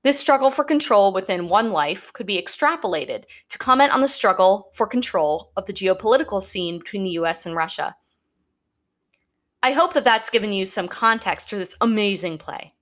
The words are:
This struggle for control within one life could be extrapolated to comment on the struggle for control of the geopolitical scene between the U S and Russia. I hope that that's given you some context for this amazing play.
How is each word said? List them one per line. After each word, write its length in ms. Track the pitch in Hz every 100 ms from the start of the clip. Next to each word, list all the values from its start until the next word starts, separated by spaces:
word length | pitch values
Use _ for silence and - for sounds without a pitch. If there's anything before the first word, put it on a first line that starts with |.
This 140 | 262 277
struggle 320 | - 269 269
for 140 | 269
control 500 | 285 302 - 214 196
within 340 | 185 190 180 175
one 240 | 196 226
life 400 | 170 147 175 -
could 120 | - 202
be 160 | 190
extrapolated 840 | 180 - 294 330 196 165 131 113 _ - _
to 100 | -
comment 340 | 254 254 277
on 80 | -
the 60 | 269
struggle 640 | - 214 185 185 196 -
for 140 | - 214
control 640 | 247 240 185 151 156 - -
of 120 | 190
the 60 |
geopolitical 680 | - 190 185 220 262 - 202
scene 380 | - 190 170 170
between 240 | - 202
the 80 | 190
U 160 | 170 165
S 180 | 165 175
and 100 | 165
Russia. 400 | 160 - - - _ _ _ _ _ _ _ _ _ _ _ _ _ _ _ _
I 120 | 262
hope 200 | 269 349
that 100 | 339
that's 280 | 247 226 -
given 220 | 226 208
you 120 | 196 190
some 220 | - 180
context 640 | - 226 226 196 165 -
for 60 | 208
this 180 | 180 -
amazing 580 | 233 214 208 185 170 160
play. 340 | - - - _